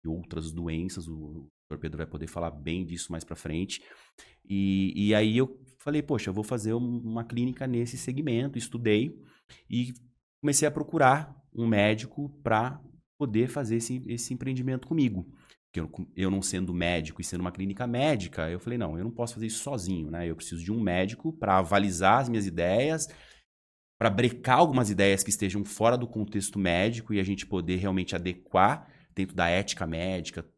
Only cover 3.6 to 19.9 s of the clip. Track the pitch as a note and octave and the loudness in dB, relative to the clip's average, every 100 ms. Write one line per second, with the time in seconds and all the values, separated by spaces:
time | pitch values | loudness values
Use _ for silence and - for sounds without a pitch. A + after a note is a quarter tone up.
3.6 | F#2 - - - - _ - _ - G2 | -4 -6 -14 -20 -20 _ -20 _ -4 0
4.6 | G2 F#2+ F#2+ - G#2 G#2+ G#2+ A2+ C3 - | 2 2 2 2 4 4 4 4 0 -2
5.6 | - _ - D3+ D3 B2+ G2 F#2+ G#2+ B2 | -20 _ -2 -2 0 -2 -2 -4 -4 -4
6.6 | A2 A#2 B2 A#2+ A#2 A2+ A#2 A#2+ B2+ B2 | -2 -2 -2 -4 -4 -6 -4 -2 -2 -2
7.6 | C3+ A#2+ A#2+ B2 - C3 D3+ A#2 C#3 B2 | -2 -2 -2 -6 -6 -4 0 0 0 -4
8.6 | - A#2+ A2+ G#2 C#3+ - - _ _ - | -8 -2 4 4 2 -6 -20 _ _ -20
9.6 | _ A#2+ B2 B2 - _ _ _ D3 C#3+ | _ -4 -4 -8 -20 _ _ _ 0 2
10.6 | D3+ D3+ D3 E3 C3 C#3+ D3+ - _ - | 2 0 -4 4 6 6 0 -16 _ -2
11.6 | A#2 G#2+ G#2 A2 A#2+ - C#3+ - A#2 A2 | 2 6 6 4 -4 -10 -10 -8 0 2
12.6 | B2 C#3+ - - _ _ C#3 G#2 B2+ D3 | 2 -6 -16 -20 _ _ 0 2 2 0
13.6 | A#2 A#2 A2+ B2+ B2+ A#2 - B2+ C3 C3 | -2 -2 -2 -6 -6 -6 -6 -6 -4 -2
14.6 | B2+ B2+ - E3 B2+ F#2+ F2 - _ _ | -2 -4 -2 2 2 2 -8 -16 _ _
15.6 | _ - D#2 - F2 - F#2+ G2 F#2+ F#2 | _ -6 -6 -8 -12 -2 0 0 -2 -2
16.6 | F#2 F2 F2 F2 D#2 - F2 F2 F2+ F2+ | -2 0 2 0 -2 -8 -8 -4 -6 -4
17.6 | G2 G2 B2 A#2+ D3 B2 F2+ - D#2+ F2 | -6 -4 -4 0 2 0 -2 -4 -4 -4
18.6 | - A#2+ F#2 D#2+ G#2+ A#2 A#2 A2 A2 A2 | -6 -4 -4 -4 -6 -6 -8 -6 -6 -6
19.6 | - C3+ F2+ | -6 -6 -4